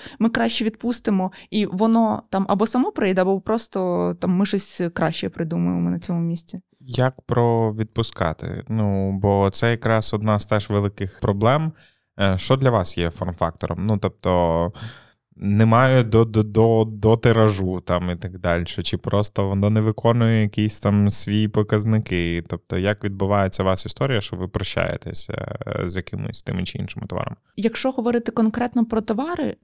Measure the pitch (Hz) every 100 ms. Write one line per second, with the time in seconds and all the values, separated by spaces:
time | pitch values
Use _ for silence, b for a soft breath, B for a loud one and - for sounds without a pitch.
0 | B B 226 226 233 - 220 220 233 240
1 | - 196 185 B B 214 202 185 220 226
2 | 220 214 - 190 190 190 220 247 339 427
3 | 214 185 185 196 - 226 - 196 185 175
4 | 175 175 185 180 202 202 190 - 175 -
5 | 160 165 190 - 165 170 175 175 175 175
6 | - 170 170 170 - 185 _ _ 135 123
7 | 127 - - 123 120 117 113 107 110 -
8 | 113 - 87 80 85 90 - 110 104 98
9 | 98 98 101 101 98 - 117 117 113 113
10 | - 104 107 104 - 107 - 104 101 -
11 | 95 - - 98 110 143 160 b b b
12 | b - 98 92 - 131 131 113 90 -
13 | 85 - 87 85 85 - 85 87 101 104
14 | 98 - 98 90 85 82 87 B 110 B
15 | B B _ _ 101 101 110 113 131 131
16 | 113 113 113 110 107 107 113 113 110 107
17 | 110 117 120 113 110 98 92 90 - 90
18 | 90 87 90 92 90 85 85 - 87 87
19 | - 101 107 - 98 98 101 107 110 107
20 | 113 120 113 113 107 107 107 - 104 101
21 | 101 98 - 104 107 107 104 107 107 110
22 | 110 90 85 85 85 87 _ 92 95 104
23 | 104 98 98 101 95 - 95 92 - -
24 | 139 120 - 90 90 - 95 - 87 -
25 | - - - - - - - - 90 92
26 | - 90 - - - 92 90 - 101 -
27 | - - - - _ - 220 226 262 262
28 | 233 240 233 233 220 220 240 247 226 226
29 | 214 208 302 339 294 -